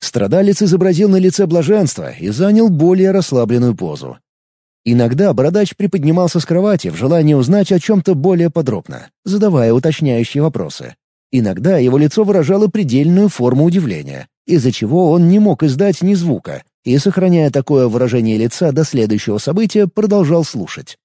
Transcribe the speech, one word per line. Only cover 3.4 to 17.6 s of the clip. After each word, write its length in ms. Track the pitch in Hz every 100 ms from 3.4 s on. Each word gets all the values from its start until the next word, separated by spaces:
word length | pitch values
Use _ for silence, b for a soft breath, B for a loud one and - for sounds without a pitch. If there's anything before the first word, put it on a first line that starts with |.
| 113 120 123 95
позу. 420 | 87 71 65 62 _ _ _ _ _ _ 117
Иногда 480 | 120 117 135 202
бородач 420 | 123 147 190 202 -
приподнимался 640 | 196 196 143 175 175 170
с 60 | 139
кровати 420 | 170 208 180 90
в 80 | 80
желании 380 | 131 170 151
узнать 360 | 143 123 202 190
о 80 | 180
чем-то 360 | - 202 196
более 340 | 156 175 180 170
подробно, 600 | 170 135 98 - 64 - _ -
задавая 480 | 196 208 151 113
уточняющие 680 | 120 160 151 147 117 113 143
вопросы. 540 | 156 - 73 - 60 - _ _ _
Иногда 460 | 131 104 92 92 98
его 220 | 123 135
лицо 260 | 151 -
выражало 440 | 208 196 147 196 214
предельную 600 | 214 151 131 160 180 208
форму 360 | - 123 131
удивления, 640 | 165 185 139 80 69 67 - _ -
из-за 260 | 170 123
чего 380 | - 110 170 170
он 180 | 175 170
не 100 | 202
мог 240 | 208 147
издать 380 | 156 131 202 -
ни 140 | 185
звука, 480 | 196 170 104 - 69 - _
и, 120 | 123 139
сохраняя 540 | 196 185 185 170 151
такое 380 | 139